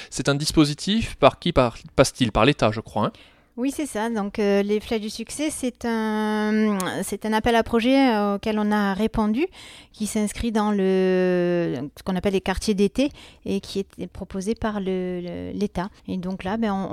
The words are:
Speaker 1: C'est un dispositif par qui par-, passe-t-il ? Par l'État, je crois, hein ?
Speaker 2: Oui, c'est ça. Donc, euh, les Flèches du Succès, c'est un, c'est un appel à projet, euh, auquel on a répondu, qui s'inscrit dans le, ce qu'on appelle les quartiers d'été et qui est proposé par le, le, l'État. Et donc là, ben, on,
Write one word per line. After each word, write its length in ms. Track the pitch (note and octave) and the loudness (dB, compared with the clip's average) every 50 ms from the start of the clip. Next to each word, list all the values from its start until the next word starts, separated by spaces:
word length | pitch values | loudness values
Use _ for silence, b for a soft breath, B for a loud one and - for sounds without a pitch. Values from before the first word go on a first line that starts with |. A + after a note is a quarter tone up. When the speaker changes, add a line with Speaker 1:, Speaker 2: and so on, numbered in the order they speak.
| B B | B B
Speaker 1:
C'est 200 | - - C3+ D3 | -8 -2 0 0
un 60 | C#3 | 0
dispositif 800 | C#3+ D#3 - - D#3+ D3+ C#3+ D3 - - F#3+ G#3 A3+ - - - | 0 -2 2 4 4 4 4 2 -2 -2 -2 0 0 -2 -4 2
par 220 | - C#3+ C3 - | 4 4 4 4
qui 140 | - - F3 | 2 -2 0
par-, 260 | - C#3+ B2+ A#2 - - - - - | 2 4 2 2 0 -4 -14 0 2
passe-t-il ? 340 | - C3 - - - B2+ G#2+ | 4 4 4 2 0 0 2
Par 140 | - A2 A2 | 4 4 4
l'État, 260 | C#3 C#3+ - C3 G#2+ | 4 4 4 2 0
je 80 | G#2 A2+ | 0 -2
crois, 280 | - - - G#2+ G#2+ | -6 -6 -4 -2 -2
hein ? 40 | G#3+ b b b b b b b b _ | -2 b b b b b b b b _
Speaker 2:
Oui, 140 | A#3 B3 C#4 | -6 -4 -4
c'est 160 | C4+ - D4+ | -4 -4 -6
ça. 240 | - - G#3 A3 A#3 | -4 -4 -4 -4 -2
Donc, 300 | A#3 G#3+ G3 G3+ - A3+ | -2 -4 -4 -4 -2 0
euh, 240 | G3+ G3+ G3+ G3+ G3+ | 2 2 2 2 2
les 160 | G3+ G#3 G#3+ | 2 0 -2
Flèches 220 | - - A#3+ G#3+ | -2 -4 -4 -4
du 100 | G#3 G#3+ | -4 -6
Succès, 380 | - - A3 - - - D4+ D#4 | -8 -10 -10 -10 -6 -4 -4 -4
c'est 340 | - - - B3 - - - | -4 -4 -4 -6 -6 -4 -4
un, 960 | A#3 A3+ A3 A3 A3 G#3+ G#3+ G#3+ G#3+ G#3+ G#3+ G#3+ G#3+ G#3+ G#3+ G#3+ G#3+ G#3 F#3+ F#3 D3 - D3+ F#3+ | -4 -2 -2 -2 -2 -2 -2 0 0 0 0 0 2 2 2 2 2 2 0 -2 -4 -4 -6 -6
c'est 200 | - G3+ - - | -6 -6 -6 -4
un 100 | G#3+ G#3+ | -2 -2
appel 220 | A3 - B3 A#3 | 0 2 4 4
à 60 | A3+ | 4
projet, 540 | A3+ - A#3+ A#3 A3 B3+ C4+ C#4 C4+ B3+ A3 | 2 2 0 2 4 4 4 6 6 4 4
euh, 200 | G#3 G#3 G3+ G3+ | 2 2 0 -2
auquel 200 | G3 - A3 G#3+ | -2 -2 -2 0
on 140 | G#3+ G#3 G#3 | 0 2 2
a 240 | G#3 G#3 G3+ G3 F#3+ | 2 2 2 0 0
répondu, 500 | F#3 A3 A3 - A3+ G#3+ G#3 A3 B3+ F4 F#4+ B B B B B B B B | 0 0 0 0 0 0 0 0 0 -2 -2 B B B B B B B B
qui 160 | - - G#3+ | -10 -6 -6
s'inscrit 440 | G3+ - G#3+ G#3+ G3+ - - A#3 A#3 | -4 -2 0 -2 -2 -2 -4 -4 -2
dans 200 | G#3 A3 G#3 G#3+ | 0 0 2 2
le, 1040 | G#3 G3 F#3+ F#3+ F#3+ F#3+ F#3 F#3 F#3 F#3 F#3 F#3 F3+ F3+ F3 F3 F3 F3 E3+ E3 D#3+ A#2+ C#3+ C4 - | 2 2 2 2 4 4 4 4 4 2 2 2 2 2 2 2 0 0 0 -2 -2 -4 -6 -8 -12
ce 60 | - - | -10 -6
qu'on 120 | - F#3 | -4 -4
appelle 180 | F3+ - G#3 F#3+ | -2 0 0 0
les 80 | F#3+ | 0
quartiers 320 | - G3 F#3 - - A3 G#3 | 0 -2 -4 -2 0 0 2
d'été 360 | F#3 G3+ G3 - - C4+ C#4+ B B B B B B - | 2 2 2 2 2 0 0 B B B B B B -8
et 140 | - G3 G3 | -6 -4 -4
qui 180 | - - - | -6 -6 -6
est 300 | G3 G3 - - - F3+ | -6 -6 -6 -10 -12 -12
proposé 480 | F3+ - - F#3+ - - F#3+ F#3 G#3+ A#3 | -12 -12 -12 -12 -10 -8 -6 -4 -4 -4
par 240 | - - A3 G#3 G#3 | -2 -4 -4 -4 -4
le, 420 | F#3+ F#3+ F#3+ F#3 F3+ F3+ F3+ F3+ | -2 -2 -2 -2 -2 -4 -6 -6
le, 300 | F3 F3 F3 F3 F3+ F3+ | -8 -8 -10 -10 -10 -8
l'État. 380 | F3+ F#3+ G#3 G3+ - F3+ F3 G#3 b b b | -4 -4 -4 -4 -2 -4 -6 -6 b b b
Et 100 | - F#3 | -8 -6
donc 260 | F#3 E3+ F#3 F#3+ - - | -6 -6 -6 -6 -6 -4
là, 140 | F#3 G#3 | -4 -2
ben, 160 | A#3 A#3 G#3 G3 | 0 0 0 0
on, 140 | F#3+ F#3+ - | -2 -2 -2